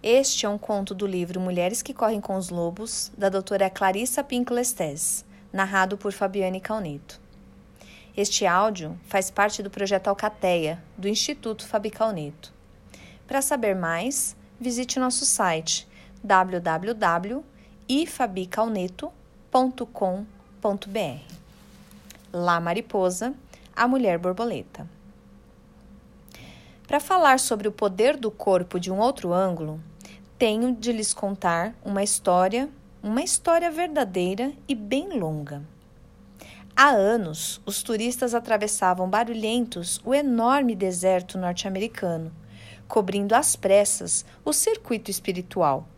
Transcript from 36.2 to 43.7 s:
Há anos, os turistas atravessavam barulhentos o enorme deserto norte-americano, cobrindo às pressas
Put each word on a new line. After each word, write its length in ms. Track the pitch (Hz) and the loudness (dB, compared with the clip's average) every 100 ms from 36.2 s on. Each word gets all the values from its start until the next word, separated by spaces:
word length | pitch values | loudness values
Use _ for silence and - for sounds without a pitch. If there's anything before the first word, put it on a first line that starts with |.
| - - - - - - | -20 -20 -20 -20 -4 6
Há 140 | 285 | 8
anos, 680 | 233 196 233 175 156 - - | 8 6 4 0 -6 -8 -8
os 180 | - 202 | -8 -6
turistas 520 | - 220 233 240 247 | -4 -2 -2 0 0
atravessavam 760 | 233 233 214 208 - 185 180 185 | 0 2 0 2 2 2 2 2
barulhentos 880 | 208 233 226 214 240 240 180 175 - | 2 0 -2 0 0 0 -4 -6 -6
o 100 | - | 2
enorme 600 | 277 285 233 233 285 254 | 2 4 2 4 4 2
deserto 640 | 202 190 175 185 185 180 190 | 0 -2 2 4 2 0 -4
norte-americano, 920 | 180 180 196 190 226 - 180 160 160 - - - - - - | -4 -4 -4 -4 -4 -4 -2 -2 -6 -12 -20 -20 -18 -20 0
cobrindo 480 | 226 185 202 202 | 0 2 -2 4
às 220 | 220 - - | 4 4 0
pressas 680 | 190 | 6